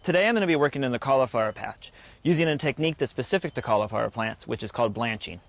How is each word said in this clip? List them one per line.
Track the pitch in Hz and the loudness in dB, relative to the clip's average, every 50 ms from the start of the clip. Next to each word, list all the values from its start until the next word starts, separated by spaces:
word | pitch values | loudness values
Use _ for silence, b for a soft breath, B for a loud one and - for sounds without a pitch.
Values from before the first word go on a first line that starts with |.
Today | - - 170 180 196 | -2 2 2 2 4
I'm | 220 233 | 4 2
gonna | 220 196 | 2 2
be | 170 160 | 2 4
working | 143 147 143 - 143 139 | 4 4 2 2 0 -2
in | 127 123 | -2 -2
the | |
cauliflower | 117 - 135 135 135 127 120 - 117 110 107 | -2 0 2 4 4 4 2 2 0 0 0
patch, | 107 - 117 120 - - - - B B B B B B B | -2 -6 -10 -10 -10 -12 -18 -20 B B B B B B B
using | 156 175 156 170 | 2 4 4 4
a | 160 151 | 2 0
technique | 139 - 147 127 - 156 160 156 | 0 -2 -2 -2 0 -2 -2 0
that's | - 143 - | -2 -4 -4
specific | - - 123 - - 190 - 151 - | -2 -6 -2 0 -2 -2 -2 -2 -6
to | 127 | -6
cauliflower | 113 - 110 104 107 104 110 107 113 107 | 0 2 2 2 2 0 -2 -2 -2 -2
plants, | - 113 110 113 - - - | -2 -4 -4 -4 -6 -8 -8
which | - 113 110 113 | -8 -6 -6 -6
is | 104 | -8
called | - - 120 110 101 | 0 0 0 0 0
blanching. | 110 117 117 110 107 - 87 85 87 - | -2 -4 -4 -4 -6 -10 -12 -14 -16 -20